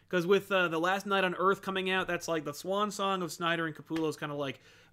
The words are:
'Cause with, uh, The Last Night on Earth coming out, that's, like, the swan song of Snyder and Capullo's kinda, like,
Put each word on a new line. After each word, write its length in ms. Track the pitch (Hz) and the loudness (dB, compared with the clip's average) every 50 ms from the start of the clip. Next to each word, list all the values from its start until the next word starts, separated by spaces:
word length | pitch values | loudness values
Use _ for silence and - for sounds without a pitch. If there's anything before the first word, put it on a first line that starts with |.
| _ - | _ -2
'Cause 160 | - 180 165 | 0 2 4
with, 240 | 175 202 190 196 - 196 | 4 4 4 4 2 2
uh, 160 | 185 180 170 | 2 2 2
The 100 | 160 160 | 2 2
Last 280 | 165 180 190 202 196 | 2 2 0 0 0
Night 180 | 202 196 196 190 | 0 2 2 2
on 100 | 185 175 | 2 2
Earth 260 | - 180 190 196 190 - | 2 2 2 2 2 0
coming 260 | 196 190 190 185 185 | -2 -2 0 0 0
out, 160 | 190 190 180 | 0 0 0
that's, 220 | - 175 170 - - | 0 -2 -4 -2 -2
like, 160 | 165 165 143 | -2 -2 -2
the 80 | 147 143 | -4 -6
swan 360 | - - 185 190 202 208 208 | -6 -4 -2 0 0 0 0
song 320 | 196 202 196 196 196 185 180 | 0 -2 -2 0 0 0 -2
of 80 | 160 - | -4 -4
Snyder 340 | - 170 165 170 165 165 | -2 -2 0 0 0 0
and 80 | 160 151 | -2 -4
Capullo's 400 | - 143 - 160 160 160 156 147 | -8 -8 -4 -2 0 0 0 -2
kinda, 180 | - 160 151 147 | -2 -6 -6 -4
like, 260 | 143 143 135 131 - - - - - - - | -4 -4 -4 -6 -8 -14 -20 -20 -20 -20 -18